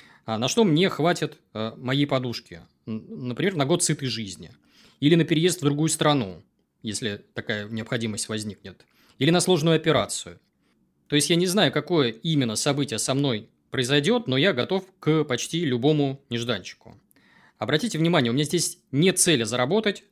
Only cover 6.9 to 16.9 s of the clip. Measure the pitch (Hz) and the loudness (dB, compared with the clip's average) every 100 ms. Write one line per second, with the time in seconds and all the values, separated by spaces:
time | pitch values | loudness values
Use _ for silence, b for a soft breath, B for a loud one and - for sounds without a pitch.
6.9 | 98 110 101 - - - 107 104 113 110 | -6 -6 -6 -10 -10 -6 -6 -6 -8 -4
7.9 | 123 113 101 - 110 107 95 95 - _ | -4 -4 -6 -6 -6 -8 -12 -16 -20 _
8.9 | b b _ 139 175 180 175 165 156 160 | b b _ 2 4 4 4 4 2 4
9.9 | 131 98 - 87 85 _ _ _ _ _ | 2 0 -6 -10 -18 _ _ _ _ _
10.9 | _ _ 147 143 170 185 202 147 151 143 | _ _ 0 2 2 2 2 2 0 0
11.9 | 170 120 110 165 151 120 107 147 143 131 | 2 2 -2 -2 0 0 -2 -2 -2 -2
12.9 | 107 - 135 143 107 110 _ _ 131 120 | -4 -2 0 0 -2 -8 _ _ -4 2
13.9 | 147 151 147 131 131 185 123 117 190 185 | 2 2 0 0 2 2 2 0 -2 -4
14.9 | _ 151 156 147 123 - 165 156 123 139 | _ 0 2 0 -4 -4 -4 -2 2 2
15.9 | 151 139 135 _ 117 117 101 - - - | 2 0 -4 _ -6 -4 -6 -8 -18 -20